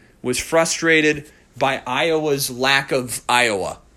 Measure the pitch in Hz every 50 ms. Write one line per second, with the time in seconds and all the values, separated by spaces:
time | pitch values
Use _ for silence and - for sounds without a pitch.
0 | _ _ _ _ - 123 127 - - - 165 165 165 165 - - 165 165 160 156
1 | 151 151 147 147 143 - _ _ _ _ - - 139 135 135 - - 127 127 139
2 | 165 165 160 156 156 151 143 139 135 - 127 120 131 135 139 139 143 - 156 131
3 | 123 120 - - - - 120 123 123 113 101 95 87 73 71 - _ _ _